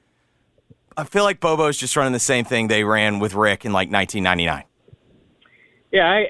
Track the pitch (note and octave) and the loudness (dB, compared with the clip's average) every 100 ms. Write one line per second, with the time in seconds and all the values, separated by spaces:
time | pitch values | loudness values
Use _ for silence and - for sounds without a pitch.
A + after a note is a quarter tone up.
0 | _ _ _ _ _ _ _ _ _ - | _ _ _ _ _ _ _ _ _ -12
1 | D3+ G3 G3+ F#3+ E3+ D#3+ D3+ C#3+ C3 - | -4 0 0 0 0 2 0 -2 -2 0
2 | C3+ B2 - B2+ A2+ B2 A2 A2 G#2 G#2+ | 0 0 0 0 0 -2 0 0 2 2
3 | G#2+ G#2 G#2 F#2+ G#2+ G2 A2+ G2 F#2 G2+ | 2 0 -2 0 0 0 -2 -2 0 -2
4 | F#2+ G#2+ F#2 F2 E2+ D2 - _ _ - | -2 -2 0 0 -2 -4 -10 _ _ -20
5 | _ _ _ _ _ _ _ _ _ F#3+ | _ _ _ _ _ _ _ _ _ 0
6 | E3+ G3+ | 2 2